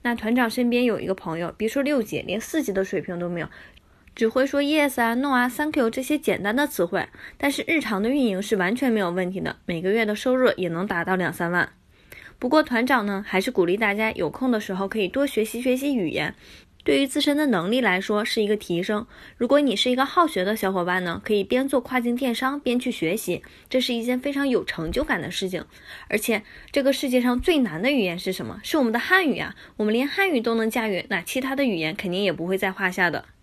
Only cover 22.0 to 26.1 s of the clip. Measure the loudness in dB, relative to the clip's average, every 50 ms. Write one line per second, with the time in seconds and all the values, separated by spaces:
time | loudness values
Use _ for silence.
22 | 0 0 0 0 0 -2 -2 0 -2 -2 -2 -2 -2 0 0 0 0 -2 -2 -2
23 | -2 -2 -2 -2 -2 -4 -4 -4 -6 -16 -20 -20 -12 _ 0 0 0 0 -2 -2
24 | 0 -2 -2 -2 -2 -4 -2 0 0 2 2 0 0 -2 -6 -6 -6 -2 -2 -2
25 | 0 0 -2 -2 -2 -6 -6 -4 -4 -4 -4 -6 -8 -10 -20 -20 -20 -20 -18 -18
26 | -6 -4